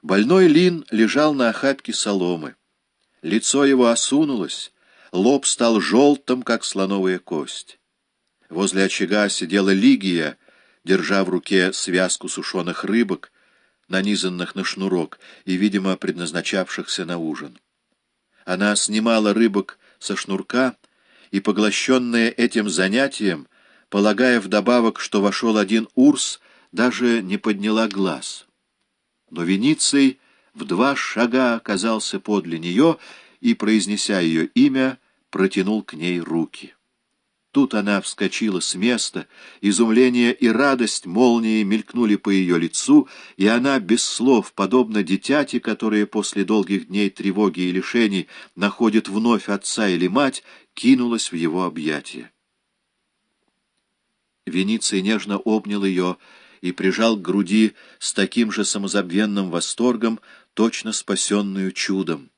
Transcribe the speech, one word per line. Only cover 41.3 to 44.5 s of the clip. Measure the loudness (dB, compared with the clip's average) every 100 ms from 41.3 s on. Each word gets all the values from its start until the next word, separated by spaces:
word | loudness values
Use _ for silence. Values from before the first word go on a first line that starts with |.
| 4 2 0
мелькнули | 2 -2 -2 -2 0 0
по | 2
её | 0 2 0
лицу, | 0 -4 4 6 4 -10 -20 0
и | 2
она | 2 2 0
без | 0 0
слов, | 0 -2 2 2 2